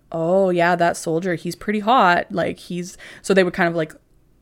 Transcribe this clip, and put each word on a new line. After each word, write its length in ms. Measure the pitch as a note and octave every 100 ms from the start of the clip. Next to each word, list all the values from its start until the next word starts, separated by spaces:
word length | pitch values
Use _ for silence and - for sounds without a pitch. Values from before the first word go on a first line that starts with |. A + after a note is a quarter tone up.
| -
'Oh, 360 | E3 E3 F#3+ F#3+
yeah, 280 | F3 E3+ F3
that 180 | E3+ E3+
soldier, 400 | - D#3+ F#3 E3
he's 200 | F3 E3+
pretty 240 | - G#3
hot.'" 460 | G3+ B3+ F#3+ F3 -
Like, 260 | - E3+ E3+
he's, 400 | - F3 F3 - - -
so 120 | -
they 100 | F#3+
would 100 | F3+
kind 140 | F3+ E3+
of, 80 | E3+
like, 180 | D#3+ - _ _ _ _